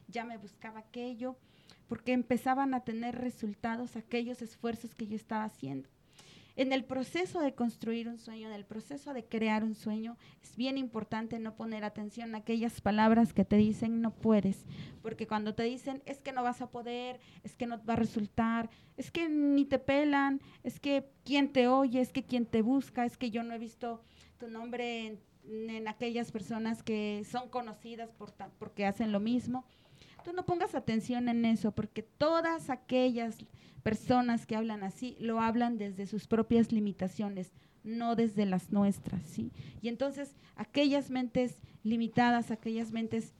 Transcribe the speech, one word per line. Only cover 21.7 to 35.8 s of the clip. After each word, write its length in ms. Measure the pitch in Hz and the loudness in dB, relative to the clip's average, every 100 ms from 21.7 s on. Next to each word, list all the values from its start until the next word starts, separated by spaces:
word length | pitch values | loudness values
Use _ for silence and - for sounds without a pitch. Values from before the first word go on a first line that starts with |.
| 262 269 254 | 6 4 2
"es 120 | 247 | 0
que 120 | 262 | -2
quién 200 | - 247 | -2 -2
te 160 | 226 226 | 0 2
busca", 440 | 220 277 - 247 | 4 2 0 -2
"es 120 | 240 - | -4 -2
que 140 | 247 | -4
yo 140 | 226 | -4
no 100 | 233 | -6
he 40 | 226 | -8
visto 440 | 226 - 240 226 - - - - | -10 -10 -10 -10 -14 -20 -20 -18
tu 80 | 233 | -14
nombre 580 | 226 240 240 240 233 220 | -10 -8 -6 -4 -4 -6
en, 140 | 208 _ _ - 220 226 | -10 _ _ -12 -8 -6
en 160 | 220 214 | -6 -6
aquellas 460 | 214 240 233 233 | -4 -4 -2 -4
personas 500 | 214 190 226 220 226 | -6 -6 -4 -2 -4
que 420 | - 214 208 208 214 | -2 -2 -2 -4 -6
son 200 | 247 254 | -8 -6
conocidas 600 | 247 226 208 233 226 226 | -6 -6 -10 -14 -12 -12
por 220 | - 208 | -14 -18
ta-, 180 | - 196 - | -16 -16 -14
porque 260 | 214 - | -12 -2
hacen 280 | 202 202 220 | 0 0 0
lo 80 | 202 | 2
mismo". 440 | 220 247 240 254 - _ _ - - - | 2 0 0 -6 -8 _ _ -20 -20 -16
Tú 80 | 349 | -8
no 120 | 359 | -6
pongas 300 | 359 349 392 | -2 0 0
atención 540 | 311 - 220 - 240 247 | -2 0 -2 0 -2 0
en 160 | 233 | 2
eso, 260 | 226 226 214 | 4 4 2
porque 320 | - 214 - | -2 -6 -8
todas 640 | - - 302 330 330 330 269 | -8 0 2 4 2 -2 -4
aquellas 720 | 262 - 254 254 233 233 - - - - - | -8 0 2 4 2 -4 -8 -14 -20 -20 -6
personas 640 | 214 214 - 247 240 233 | -2 0 4 4 4 2
que 120 | - 220 | 0 -2
hablan 260 | 226 214 | -2 -4
así, 340 | 196 - 247 - | -8 -6 -10 -6
lo 200 | 226 226 | -2 0
hablan 380 | 226 233 240 | 2 2 2
desde 280 | 226 | 0